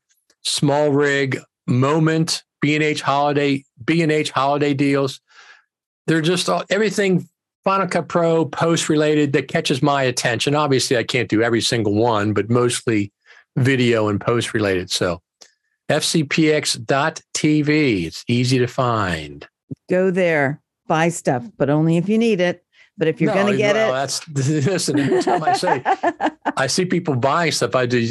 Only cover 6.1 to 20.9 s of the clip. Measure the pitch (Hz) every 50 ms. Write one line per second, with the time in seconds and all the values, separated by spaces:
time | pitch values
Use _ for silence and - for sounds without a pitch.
6.1 | 160 165 151 170 185 180 - - 180 170 - - 185 208 220 196 196 214 196 190
7.1 | 185 147 - - _ _ _ _ _ _ - 190 190 196 185 180 - 175 147 -
8.1 | - 175 165 165 165 165 156 131 - - 165 165 165 160 - - 156 151 156 151
9.1 | 151 151 147 139 143 143 139 - - 165 156 - 147 123 143 143 143 139 131 127
10.1 | 123 - - 127 117 117 - 143 143 151 151 143 135 120 - - 131 113 110 -
11.1 | - 123 113 - 113 107 117 117 117 110 - - 127 113 104 104 104 107 117 123
12.1 | 113 104 104 107 101 104 98 113 120 123 120 120 120 - - 123 113 104 104 101
13.1 | _ _ _ - - - _ _ - 143 120 135 135 123 123 117 117 110 107 104
14.1 | 101 98 - 123 120 117 113 - - 110 104 98 95 90 92 - - - 101 90
15.1 | 85 87 _ _ _ - - _ _ _ _ _ _ _ _ - 139 156 - -
16.1 | - 170 151 139 - 165 156 156 151 147 - - - 131 113 - 143 139 151 160
17.1 | 160 - - _ - - - 151 151 151 143 147 151 156 151 127 107 92 82 80
18.1 | - - - - 120 123 127 123 131 123 123 120 - - 127 120 117 107 101 90
19.1 | 85 80 76 73 71 71 - - _ _ _ - - - _ - 180 185 190 190
20.1 | 175 190 180 170 160 147 139 131 151 - _ _ _ _ _ -